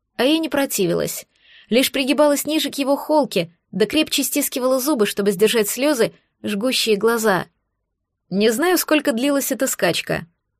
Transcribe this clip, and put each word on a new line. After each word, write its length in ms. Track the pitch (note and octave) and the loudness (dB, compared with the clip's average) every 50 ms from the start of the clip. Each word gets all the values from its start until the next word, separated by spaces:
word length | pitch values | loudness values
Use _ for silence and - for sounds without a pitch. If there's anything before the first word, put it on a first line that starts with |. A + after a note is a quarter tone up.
| _ _ _ | _ _ _
а 100 | - A#3 | 0 2
я 140 | C#4 D#4 E4 | 2 2 2
не 100 | D#4+ C#4+ | 0 -2
противилась. 760 | - C#4+ C#4 C4+ - - F#3+ E3+ F3 E3 D3 - - - - _ _ _ _ _ - - - - | -2 -2 -2 0 0 0 0 0 0 0 -2 -4 -6 -10 -14 _ _ _ _ _ -20 -16 -6 0
Лишь 220 | G#3 B3 C4+ - | 2 2 2 2
пригибалась 540 | - C4+ C#4 B3 D4 A#3 D4+ D4 C#4+ C4+ - | 0 -2 0 0 2 4 4 4 2 0 -2
ниже 260 | C#4+ D#4 D#4 - C#4 | -2 -2 -2 -2 -2
к 40 | - | -4
его 200 | - C#4 B3+ C#4 | -4 -2 0 0
холке, 600 | C#4 - - D4+ D4+ C4+ - - F#3+ E3 E3 _ _ _ _ | -2 0 0 2 2 2 2 0 -4 -4 -4 _ _ _ _
да 140 | - F#3 G#3+ | -4 -2 -2
крепче 380 | G#3+ - D#4 D4+ - - - C4 | 0 0 0 0 0 -2 -4 -2
стискивала 560 | - - D4 C#4 - - C4+ A#3+ C4 C4 C4 | -2 -2 -2 -2 -2 -4 -2 0 0 0 0
зубы, 260 | B3 D4 D#4 A#3 G3+ | 0 0 0 0 0
чтобы 260 | - - - G3+ G#3 | 0 0 -2 -2 0
сдержать 380 | G3+ F3 G#3+ G#3+ G#3+ A#3 G#3+ - | 0 2 2 2 2 2 0 -2
слезы, 440 | - A#3+ C4+ D4+ D4+ A3+ G#3+ F3+ - _ _ _ _ _ | -2 0 0 0 2 2 0 -2 -2 _ _ _ _ _
жгущие 540 | - G#3 G#3 G3 A3 C4 B3 - - A3 G#3+ | -8 -6 -4 -2 -2 -2 -2 0 0 0 0
глаза. 500 | G3+ G#3 A3+ A#3 A3+ A3 A3 F#3+ E3 - - _ _ _ _ _ _ _ _ _ _ _ _ _ _ _ - | 2 2 0 0 2 2 2 0 0 -2 -6 _ _ _ _ _ _ _ _ _ _ _ _ _ _ _ -6
Не 200 | F3 G3 G#3 A#3+ | -2 0 2 2
знаю, 300 | A3 A3+ D#4+ F4+ F4+ D#4 | 2 2 2 2 2 0
сколько 320 | - - D#4 D4+ D4 - | 0 2 0 0 2 0
длилась 400 | A#3+ A3+ B3+ C#4+ C#4 C#4 C4+ - | -2 0 0 0 0 0 -2 -2
эта 160 | C4+ A3 C4+ | -4 -2 -2
скачка. 580 | B3+ - - F#3+ F3 D#3+ - - - D#2+ - - - _ _ _ _ _ | -4 -2 -2 0 0 0 -2 -4 -4 -6 -6 -6 -10 _ _ _ _ _